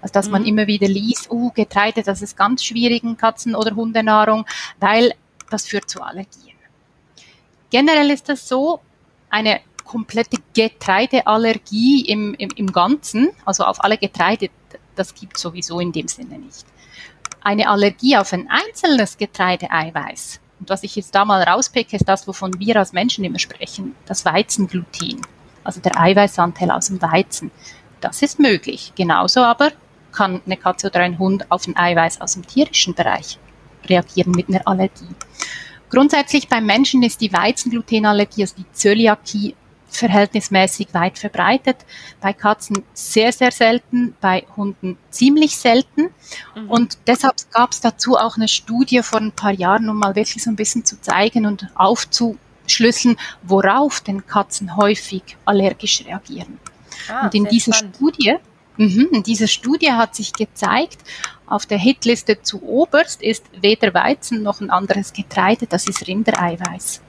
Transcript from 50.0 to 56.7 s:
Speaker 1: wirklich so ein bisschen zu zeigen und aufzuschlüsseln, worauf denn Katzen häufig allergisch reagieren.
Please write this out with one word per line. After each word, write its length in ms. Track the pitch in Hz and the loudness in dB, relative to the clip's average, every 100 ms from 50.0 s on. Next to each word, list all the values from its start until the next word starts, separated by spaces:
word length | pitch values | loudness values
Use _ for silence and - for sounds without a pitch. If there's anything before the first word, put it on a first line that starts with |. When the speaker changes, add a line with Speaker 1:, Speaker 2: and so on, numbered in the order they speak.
| 202 196 | 0 0
Speaker 1:
wirklich 280 | 196 - | -2 -4
so 60 | - | -6
ein 80 | 208 | -2
bisschen 260 | 214 240 | -2 -2
zu 160 | - - | -4 -8
zeigen 460 | - 165 208 240 208 | -2 2 2 2 -2
und 220 | 202 190 - | -4 -10 0
aufzuschlüsseln, 1400 | 190 - - - 233 208 _ _ - - 233 233 247 233 - - | 2 2 -2 -2 -2 -4 _ _ -4 2 2 4 2 0 -4 -16
worauf 580 | 175 196 196 214 294 - | 0 2 4 2 2 -2
denn 240 | - 196 - | -8 -8 -4
Katzen 500 | - 196 - 190 170 | -4 -2 -6 -8 2
häufig 600 | 202 208 - 190 - - - | 2 2 -4 -10 -12 -8 0
allergisch 580 | 202 196 175 208 - - | 2 2 -2 -4 -4 -4
reagieren. 540 | 190 - 269 - - - | -14 -12 -16 -16 -18 -20